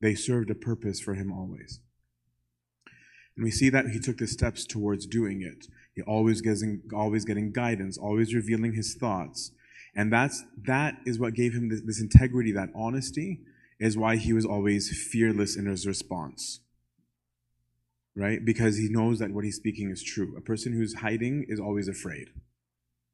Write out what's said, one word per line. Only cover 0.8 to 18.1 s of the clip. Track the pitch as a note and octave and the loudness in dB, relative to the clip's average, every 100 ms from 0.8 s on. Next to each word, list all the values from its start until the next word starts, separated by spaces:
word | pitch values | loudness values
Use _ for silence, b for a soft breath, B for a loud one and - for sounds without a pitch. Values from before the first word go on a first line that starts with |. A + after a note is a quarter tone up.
| G#2+ F#2+ | -4 -6
for | - | -6
him | G2 F#2+ | -6 -6
always. | F#2+ F#2 F2+ - A#2+ _ _ _ _ _ _ _ _ _ _ B B B B B - | -6 -10 -12 -16 -18 _ _ _ _ _ _ _ _ _ _ B B B B B -4
And | |
we | A2+ | -2
see | - C3+ | 4 4
that | C3+ A#2+ | 4 0
he | G#2+ | -4
took | B2 A2+ | -4 -4
the | A2+ | -4
steps | - A#2+ - | -2 -2 -2
towards | - A2 G#2 G2 - | -8 -4 -2 -2 -2
doing | A2+ G#2+ G2 | -2 -2 -4
it. | F2+ - - b b | -8 -14 -20 b b
He | - | -10
always | G#2 A2 A2 A2 | -2 4 4 4
getting, | A2 G#2 A2 G2+ - | 2 0 -2 -4 -6
always | G#2+ G#2+ G#2+ | -2 0 0
getting | G#2+ G#2 G#2+ | 0 -2 -2
guidance, | A2 A#2+ G#2+ F#2+ F#2+ | -2 -2 -2 -6 -6
always | G#2 G#2+ A2 | -2 0 2
revealing | A#2 G#2 A2+ A#2 | 0 0 0 0
his | A2 G#2 | -2 -6
thoughts. | - A#2+ F#2+ D2 - - B B B B | -4 -2 -2 -4 -10 -14 B B B B
And | - G#2+ | -2 2
that's, | A#2 C#3 - - - | 4 4 -2 -14 -8
that | G#2+ C3 D3+ - B2+ | 0 0 0 -4 -6
is | A2+ | -2
what | A#2+ | -2
gave | A2+ A#2+ | 0 0
him | A#2+ A#2 | 0 -2
this, | G#2+ | -4
this | A2 G#2 | -4 -4
integrity, | G#2+ - B2+ B2 A2+ | 10 10 10 4 2
that | G2+ F#2+ | 2 -2
honesty, | F#2+ A2+ C3+ B2+ - F3 F3+ b b b b | -4 -4 -2 -4 -6 -4 -6 b b b b
is | A2+ A2 | 0 2
why | A2 A2+ | 2 2
he | A2+ | 4
was | A2+ A2 | 2 2
always | G#2 G#2 G2+ - - - | 2 2 2 0 -6 -4
fearless | A2+ A2+ G2+ G2 - | 2 4 4 0 -2
in | G2 | -4
his | F#2 G2 | -2 -4
response. | F#2+ - F2+ D2 - - - _ _ _ _ _ _ _ _ _ _ _ _ _ _ _ | -6 -6 -8 -8 -10 -12 -12 _ _ _ _ _ _ _ _ _ _ _ _ _ _ _